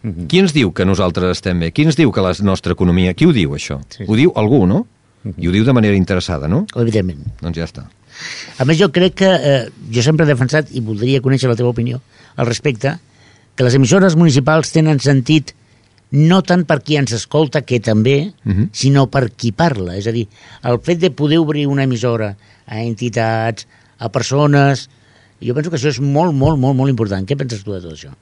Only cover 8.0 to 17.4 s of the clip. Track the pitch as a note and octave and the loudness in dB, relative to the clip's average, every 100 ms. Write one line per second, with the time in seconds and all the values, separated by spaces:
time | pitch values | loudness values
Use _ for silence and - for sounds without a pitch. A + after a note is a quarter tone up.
8 | _ - - - - - C3 D#3+ G3 F3 | _ -18 -16 -14 -16 -4 0 2 2 2
9 | F3+ - F#3+ F3 C#3+ C#3 A2+ - G2+ A#2 | 0 2 2 2 2 0 -2 -14 -4 0
10 | A#2+ D#3 D#3 C3 B2+ D#3 C#3+ B2+ A2 G#2+ | 2 2 2 2 0 0 -2 -6 -6 -4
11 | B2 C3+ C3 C3 C3 A#2 B2 A#2 A#2+ B2+ | 0 0 2 0 0 0 0 -2 -4 -6
12 | _ _ - - A#2+ A#2+ D3+ A2+ C3+ E3 | _ _ -20 -4 -4 -2 -4 -2 -4 -6
13 | _ _ _ _ _ - B2 C3+ B2+ F#3+ | _ _ _ _ _ 0 2 4 4 4
14 | F#3+ D#3+ E3+ C3+ C3+ D#3+ D3+ E3 D#3 D3 | 4 4 4 4 2 0 2 0 2 2
15 | C#3 C#3 A#2 D#3 - _ _ _ _ _ | 2 2 2 0 0 _ _ _ _ _
16 | _ C#3 D#3 F#3 F3+ F3+ D3+ D3+ - D3 | _ 2 4 4 2 0 2 -2 0 -2
17 | B2+ A2+ - D3 | 0 -4 -2 0